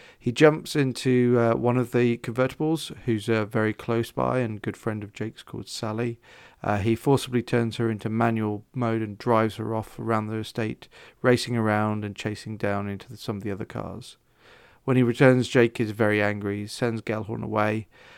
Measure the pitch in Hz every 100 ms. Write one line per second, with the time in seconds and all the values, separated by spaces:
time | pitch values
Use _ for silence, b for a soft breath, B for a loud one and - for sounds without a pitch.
0 | B B 123 117 156 156 - 151 135 120
1 | 135 123 123 120 117 117 120 123 120 123
2 | 120 120 - 117 131 - 156 160 - -
3 | - 110 107 113 104 110 107 107 - 117
4 | 110 - 127 127 117 107 - - - 107
5 | 104 - 110 - - 113 104 - 110 107
6 | 120 117 B B B B - 104 110 113
7 | - 135 - 123 120 120 117 113 113 107
8 | 110 110 117 113 107 104 - 131 117 113
9 | 107 101 120 113 110 104 110 110 107 -
10 | 113 113 107 110 107 - 110 - - B
11 | B B 127 123 - 120 110 104 107 107
12 | 104 98 107 104 - 107 101 101 101 98
13 | - 113 - 104 104 98 113 113 95 92
14 | - - _ b b b b b - 127
15 | 120 117 135 127 117 131 117 - 107 107
16 | 107 104 104 104 101 101 104 - 120 113
17 | - 110 104 113 113 107 107 107 107 B
18 | B